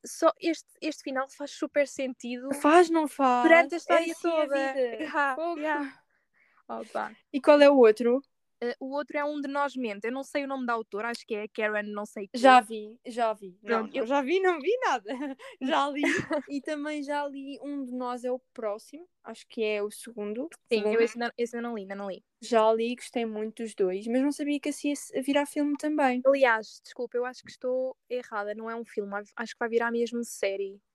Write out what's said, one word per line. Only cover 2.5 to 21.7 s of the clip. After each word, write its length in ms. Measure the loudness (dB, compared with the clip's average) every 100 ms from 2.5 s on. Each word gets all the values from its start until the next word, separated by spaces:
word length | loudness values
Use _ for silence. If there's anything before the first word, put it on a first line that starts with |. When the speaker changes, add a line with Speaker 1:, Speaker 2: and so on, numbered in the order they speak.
| 2
Speaker 2:
Faz, 300 | 6 8 6
não 180 | 2 0
faz? 400 | 2 2 4 8
Speaker 1:
durante 260 | 8 8
a 20 | -2
Speaker 2:
É 20 |
Speaker 1:
história 340 | 2 2 2
Speaker 2:
assim 160 | -2 -2
a 180 | 0 0
Speaker 1:
toda. 80 |
Speaker 2:
vida. 260 | 0 0 -2 -2 -4
Speaker 1:
<laughs> 160 | -4
Yeah, 200 | 0 0 -2
Speaker 2:
Fogo. 240 | -4 -4
Speaker 1:
yeah. 400 | -2 -2 -4 -12 _ _ _ _ _ _ -14
Opa. 440 | -12 -8 -8 -8 -12 _
Speaker 2:
E 80 | 2
qual 200 | 6 10
é 80 | 10
o 60 | 10
outro? 440 | 8 8 2 0 -2 _ _ _
Speaker 1:
Eh, 120 | -8 -8
o 120 | -6
outro 240 | -6 -4 -4
é 60 |
Um 160 | -4 -4
de 80 | -4
Nós 260 | -2 -4 -4
Mente. 300 | -6 -6 -6
Eu 60 |
não 100 | -8
sei 220 | -6 -6
o 40 | -4
nome 160 | -6
da 80 | -4
autora, 360 | -4 -4 -8 -6
acho 160 | -8 -8
que 80 |
é 140 | -8 -6
Karen 340 | -2 -2 -2 -4
não 140 | -8 -10
sei 220 | -12 -10
quê. 100 | 6
Speaker 2:
Já 220 | 10 10
vi, 380 | 6 -10 -10 -16 -12
já 260 | -2 -2
vi. 240 | -2 -10 -16
Não, 180 | -4 -2
Speaker 1:
Pronto, 100 | -2
Speaker 2:
não, 80 | -4
Speaker 1:
eu 60 | 0
Speaker 2:
já 160 | 0
vi, 180 | 0 2
não 180 | 2 0
vi 100 | -2 0
nada. 200 | 0 -2
<laughs> 340 | -4 -8 -8 -12 -18 -8
Já 280 | -2 0 0
li 120 | 0
Speaker 1:
<laughs> 460 | 0 0 -2 -6 -4
Speaker 2:
e 120 | -8
também 400 | -6 -6 -6 -6
já 240 | -4 -4 -6
li 320 | -10 -12 -12
Um 220 | -10 -8
de 80 | -8
Nós 320 | -6 -6 -6
é 60 | -4
o 60 | -6 _
Próximo. 520 | -8 -6 -8 -12 -20 -20 _
Acho 240 | -18 -18 -12
que 140 | -4
é 200 | -2 -2
o 80 | -4
segundo. 580 | -8 -16 -10 -8 -6 -8 -12 _
Speaker 1:
Sim, 60 | 0
Speaker 2:
Segundo. 160 | 2
Speaker 1:
eu 60 | 2
esse 160 | 2 0
não, 120 | -6 -4
esse 200 | -6 -4
eu 40 |
não 120 | -8